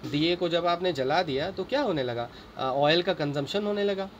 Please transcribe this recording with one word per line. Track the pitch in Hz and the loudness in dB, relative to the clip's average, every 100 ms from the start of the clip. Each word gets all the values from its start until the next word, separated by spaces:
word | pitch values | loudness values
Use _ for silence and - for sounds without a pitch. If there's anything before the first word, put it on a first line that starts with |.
| - | -4
दिए | 143 160 175 | 0 0 2
को | 175 | 0
जब | 170 175 | 2 2
आपने | 175 180 | 2 0
जला | 147 131 160 | 0 2 2
दिया | 175 131 165 | 2 -2 -2
तो | 190 | -4
क्या | 185 262 | -2 0
होने | 269 160 | 2 0
लगा, | 123 117 117 - - - | 0 -2 -6 -10 -16 -6
अ, | |
ऑयल | 131 131 147 165 | -2 2 4 4
का | 180 | 2
consumption | 175 147 143 143 202 | 0 0 -2 -2 -2
होने | 208 208 | 0 0
लगा। | 202 190 196 | 0 0 -6